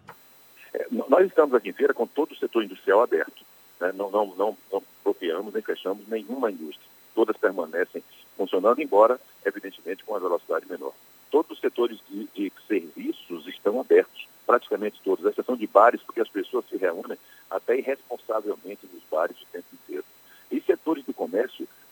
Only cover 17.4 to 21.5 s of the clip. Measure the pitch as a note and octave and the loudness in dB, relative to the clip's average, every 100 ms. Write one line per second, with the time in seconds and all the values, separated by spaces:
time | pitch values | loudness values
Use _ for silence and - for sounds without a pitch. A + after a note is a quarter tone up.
17.4 | - F#2+ - B2+ B2 C#3 - A#2 - A2 | -8 -6 -2 -2 -2 -8 -8 -12 -6 -4
18.4 | G#2 F2 F2+ G2+ F#2+ E2+ - D#2+ F2 - | -4 -8 -10 -16 -18 -20 -6 -2 -2 -4
19.4 | - F2 - F2 - D2 - _ _ - | -16 -16 -16 -20 -12 -10 -12 _ _ -20
20.4 | - C#4+ - F4 - E4 - - D#2+ F#2+ | -6 -4 0 0 0 -4 -6 -8 -4 -2
21.4 | - | -2